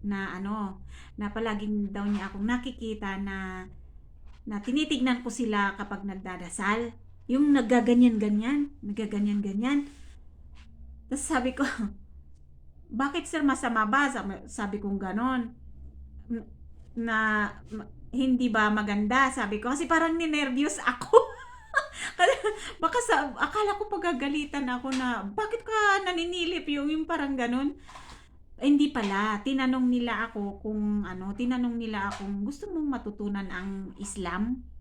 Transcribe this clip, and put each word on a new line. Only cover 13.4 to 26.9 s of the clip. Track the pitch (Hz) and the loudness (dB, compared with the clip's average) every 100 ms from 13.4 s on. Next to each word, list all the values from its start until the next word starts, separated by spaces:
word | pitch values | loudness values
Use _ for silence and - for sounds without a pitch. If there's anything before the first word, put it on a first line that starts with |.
| 285 | 2
masama | 320 247 226 214 | 2 2 2 4
ba?" | 269 285 | 4 4
Sabi, | 254 196 190 - | 0 -6 -8 -10
sabi | - 208 208 | -6 -4 -4
kong | 202 196 | -2 -2
ganon. | 190 196 247 262 233 - - - - - - - - | -2 0 0 0 -2 -8 -18 -16 -16 -16 -16 -16 -8
"N-, | 233 208 - - - - - | -8 -8 -18 -18 -18 -12 -6
na, | 233 220 220 214 202 - - | 0 2 2 2 0 -4 -12
ma-, | 214 - - - | -12 -12 -14 -6
hindi | 247 262 247 247 | 0 4 4 4
ba | 214 214 | 4 4
maganda?" | 214 208 202 208 254 269 | 4 2 0 2 4 4
Sabi | 269 214 208 | 2 -2 -2
ko, | 240 | -2
kasi | 285 330 | -2 2
parang | 330 330 330 | 4 4 2
ninervyos | 330 302 277 254 294 - | 0 0 0 2 0 0
ako. | - 240 - 453 | -2 -2 8 8
<laughs> | - - - - - - 587 - - - | 8 -6 -14 -18 -2 -2 -2 -8 -10 4
Kasi | 359 - 427 415 - - | 4 6 2 -2 -8 -2
baka | 320 494 480 | 0 2 4
sa, | 440 285 233 | 2 2 -2
akala | - 427 415 403 | -2 2 0 0
ko | 415 | -2
pagagalitan | 339 349 269 277 302 285 285 254 | -2 0 0 0 -2 -2 -4 -2
ako | 247 262 | -4 -2
na, | 262 254 233 | -2 0 -2
"Bakit | 196 208 427 453 | -4 -4 -2 -4
ka | - 440 415 392 | -2 2 4 4
naninilip?" | 381 349 339 359 339 349 - | 2 -2 -2 -2 -2 -2 -2
Yung, | 285 285 | -2 0